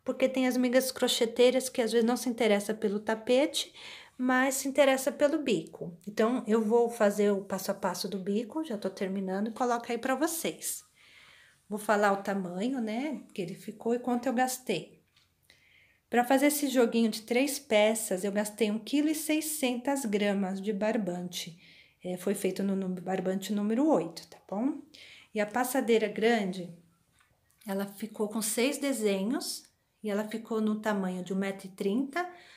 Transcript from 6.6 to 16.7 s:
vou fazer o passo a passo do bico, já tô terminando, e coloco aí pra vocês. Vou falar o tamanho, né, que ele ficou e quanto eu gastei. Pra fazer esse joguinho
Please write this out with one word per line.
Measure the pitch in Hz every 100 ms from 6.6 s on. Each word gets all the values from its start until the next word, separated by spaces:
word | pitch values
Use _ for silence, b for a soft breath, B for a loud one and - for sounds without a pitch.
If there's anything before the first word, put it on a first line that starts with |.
vou | 214 240 233
fazer | 226 208 202 208
o | 196
passo | 202 190 185
a |
passo | 196 196 180 196
do | 196
bico, | 190 202 233 320
já | 311 208
tô | 196
terminando, | - 190 196 190 190 214
e |
coloco | 226 247 233 -
aí | 233
pra | 269
vocês. | 262 320 - 185 - - - - B B B B B B B -
Vou | 208
falar | 202 208 208
o | 196
tamanho, | 196 196 180 175 233 269
né, | 220 220 294 247 -
que | -
ele | 170 190
ficou | - 202 226 240
e |
quanto | 247 240 254
eu |
gastei. | 240 254 254 - 175 - - _ _ _ _ _ b b b b b _
Pra | 233
fazer | 240 269 294
esse | 294
joguinho | 285